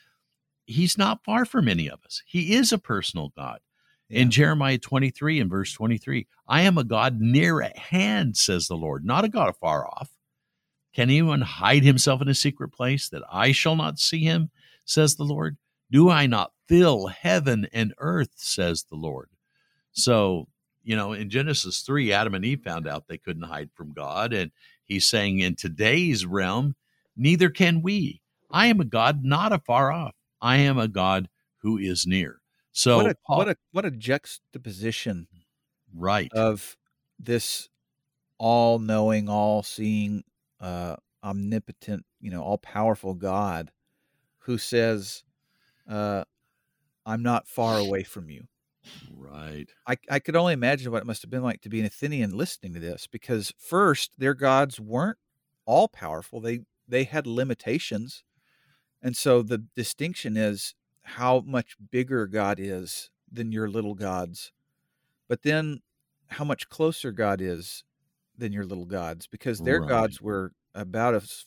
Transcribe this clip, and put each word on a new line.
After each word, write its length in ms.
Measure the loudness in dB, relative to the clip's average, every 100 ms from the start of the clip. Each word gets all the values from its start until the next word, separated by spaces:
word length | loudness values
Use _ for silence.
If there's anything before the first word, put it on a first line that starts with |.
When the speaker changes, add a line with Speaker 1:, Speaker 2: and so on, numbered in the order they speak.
| _ _ _ _ _ _ -6
Speaker 1:
he's 320 | 0 2 2
not 260 | 0 0
far 200 | 0 0
from 240 | 2 2 2
any 200 | 2 -2
of 120 | -8
us. 200 | _ -14 -6
He 280 | -4 2
is 180 | 4 4
a 60 | 2
personal 540 | -2 -4 -4 -6 -8 -10
God." 240 | -12 -14 _ _ _ _ _
In 180 | 2 4
Speaker 2:
Yeah. 40 |
Speaker 1:
Jeremiah 480 | 6 4 4 0 -2
twenty-three 600 | -2 0 0 0 -2 0
and 100 | 0
verse 240 | -2 -4
twenty-three, 540 | -2 -2 -2 -2 -6 -6 _ -2
"I 140 | 2
am 140 | 4 4
a 60 |
God 380 | 2 2 2 2
near 420 | 4 4 4 2
at 160 | -2 -8
hand, 580 | -4 0 0 0 0 0
says 300 | 0 0 -2
the 100 | -4
Lord," 280 | -4 -4
not 200 | 0 0
a 40 | 0
God 200 | 2 0
afar 380 | 0 0 0 -2
off. 240 | -10 -14 _ _ _ _ _ _ _ _
"Can 120 | 0 4
anyone 340 | 6 4 2
hide 420 | -2 0 6 8
himself 360 | 8 8 4 2
in 60 | 2
a 80 |
secret 360 | 2 0 -2 -8
place 380 | -4 -2 -2 -4
that 120 | -12 -8
I 220 | 2 4
shall 240 | 4 4 2
not 240 | 0 -2
see 240 | -2 2
him, 260 | 2 2 0 -4 _ _
says 300 | -2 4 4
the 100 | 2
Lord? 320 | -2 -2 -4 -6 _ _ _
Do 220 | 8 8
I 160 | 8 4
not 260 | 2 0 -8 4
fill 400 | 6 8 6 0
heaven 600 | -4 0 2 2 0 0
and 220 | -2 -4 -4
earth, 340 | -4 -2 -2
says 480 | -4 -6 -2 0 -2
the 140 | -6 -10
Lord?" 320 | -8 -10 -14 _ _ _ _ _ _
So, 560 | -2 4 6 4 0 -4 _ _ _
you 140 | -4 -2
know, 160 | -2
in 180 | -6 -4
Genesis 520 | -2 0 -2 -4 -6
three, 300 | -2 0 2
Adam 220 | 2 2
and 100 | 0
Eve 180 | -2 -4
found 240 | -4 -8 -6
out 180 | -8 -10
they 120 | -12
couldn't 260 | -8 -10
hide 260 | -10 -12 -12
from 180 | -14 -16
God. 400 | -12 -8 -4 -4
And 180 | -4 -4 -10 _ _
he's 220 | -6 0 2
saying, 320 | 2 2 2
"In 160 | 0
today's 720 | -2 -6 0 2 2 2 -2 -2
realm, 480 | -2 -2 0 -2 -4 _ _ _ 0
neither 340 | 2 4 4
can 320 | 4 2 2
we. 400 | 0 -2 -4 -6 _ _ _
I 160 | 2 4
am 140 | 4
a 40 |
God 400 | 2 2 2 2
not 280 | 0 0 2
afar 400 | 0 2 2 2
off. 220 | 0 -6 -12 _ _
I 160 | 2 4
am 220 | 4 2
a 100 | 0
God 400 | 0 2 2 -2 _ _ _
who 200 | -4 -2
is 280 | -2 -2 0
near." 340 | 0 -2 -8 _ _ _
So 260 | 0 4 6
Speaker 2:
What 80 | 6
a, 80 | 2 0
Speaker 1:
Paul 120 | 0
Speaker 2:
what 100 | 2
a, 80 | -2 _
what 120 | -4
a 60 | -4
juxtaposition 1400 | -4 -2 -2 -4 -18 _ -16 -14 -8 -6 -4 -6 -8 -10 _ _ _ _ _ _
Speaker 1:
Right. 400 | -6 -2 0 -2
Speaker 2:
of 440 | 0 0 0 -8 -20 _ _ _ -16
this 500 | -4 -2 -2 -8 -10 _ _ _ _ _ _ -4
all-knowing, 920 | 2 4 4 2 2 2 2 0 0
all-seeing, 920 | 0 2 0 -2 -6 -2 -2 -2 -4 -8 _ _ _
uh, 360 | -10 -8 -8 -10 _ _
omnipotent, 840 | -8 -6 -4 -6 -6 -14 -10 -10 -12 _
you 100 | -12
know, 120 | -8
all-powerful 720 | -4 -6 -4 -2 0 0 -4
God 580 | -6 -4 -2 -2 -4 -10 _ _ _ _ _ _ _
who 180 | -6 -6
says, 680 | -2 0 2 0 -6 -14 -18 _ _ _ _ _ -10
uh, 360 | -6 -4 -4 -6 _ _ _ _ _ _ _
"I'm 200 | -8 -4
not 240 | -2 -2 -4
far 280 | -2 0 0
away 280 | 0 -4
from 260 | -6 -14 -16
you." 160 | -18 -20 _ _ _ -20 -20 -20
Speaker 1:
Right. 520 | -20 -20 -16 -14 -14 -16 _ -8
Speaker 2:
I, 100 | -8 -4
I 80 | -6
could 160 | 0 0
only 180 | 2
imagine 360 | 0 0 -2 -4
what 120 | -6
it 40 | -6
must 160 | -10
have 80 | -8
been 120 | -6
like 180 | -6 -6
to 60 | -6
be 120 | -4
an 60 | -4
Athenian 500 | -4 -6 -4 -4 -4
listening 360 | -6 -8 -12
to 60 | -12
this, 260 | -10 -10 -12
because 460 | -14 -6 -4 -4 -12
first, 540 | -4 2 2 2 -2 -2
their 160 | -2
gods 480 | 0 2 4 2 -4
weren't 380 | -6 -4 -4 -6 _ _ _ _ 2
all-powerful. 760 | 4 4 -2 -10 -10 -10 -10
They, 200 | -8 -8 -10 _ _
they 160 | -2
had 220 | -2 -4 -4
limitations. 960 | -4 -4 -6 -4 -6 -4 -8 -10 -16 _ _ _ _ _ _ _ _
And 140 | -8 -2
so 260 | 4 4
the 240 | 4 -4 -6 -8
distinction 600 | -8 -6 -8 -6 -6 -2
is 380 | -2 -2 -8 -14 _ _
how 380 | -20 -4 2 2 0
much 300 | -4 -6 -14 -6
bigger 360 | -4 -2 -2 -2
God 320 | -2 0 -2
is 520 | -4 -8 -8 -12 -14 _ _
than 220 | -10 -6
your 160 | -4 -4
little 260 | -4 -6
gods, 580 | -6 -6 -6 -6 -12 -20 _ _ _ _ _ _ _ -8
but 140 | -4
then 380 | 0 -2 -2 -8 -16 _ _ _ _
how 160 | -10
much 240 | -6 -6 -8
closer 440 | -2 -2 -2 -8
God 280 | -2 -2 0
is 440 | -4 -6 -10 -18 -20 _ _ _ _ -10
than 160 | -8
your 120 | -6
little 220 | -8 -10 -8
gods, 400 | -8 -8 -10 -16
because 340 | -10 -8 -4
their 200 | -2 0
Speaker 1:
Right. 80 | 0
Speaker 2:
gods 340 | 0 0 -4
were 300 | -6 -6 -6 -12 _
about 400 | -14 -8 -2 0
as 300 | 0 -4 -14